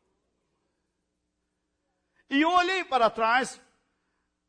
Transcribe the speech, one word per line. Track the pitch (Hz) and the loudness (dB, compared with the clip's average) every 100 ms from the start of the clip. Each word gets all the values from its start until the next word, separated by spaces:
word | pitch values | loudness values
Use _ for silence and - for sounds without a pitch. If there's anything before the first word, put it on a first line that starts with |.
| _ _ _ _ _ _ _ _ _ _ _ _ _ _ _ _ _ _ _ _ _ _ _ | _ _ _ _ _ _ _ _ _ _ _ _ _ _ _ _ _ _ _ _ _ _ _
E | 277 | 0
eu | 320 | 2
olhei | 359 359 381 | 2 2 -2
para | 349 262 220 | -2 0 0
trás, | 220 226 247 240 - _ _ _ _ _ _ _ _ | 0 0 0 -2 -10 _ _ _ _ _ _ _ _